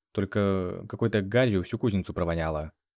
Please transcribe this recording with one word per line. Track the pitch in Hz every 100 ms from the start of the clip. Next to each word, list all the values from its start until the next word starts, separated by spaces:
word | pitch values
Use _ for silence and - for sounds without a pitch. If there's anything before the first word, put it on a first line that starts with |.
| _
только | - 98 104 101 95 92 90 98
какой-то | - 117 107
гарью | 95 120 131 98
всю | 87 113
кузницу | 127 98 87
провоняло». | - 85 85 80 78 80 - _ _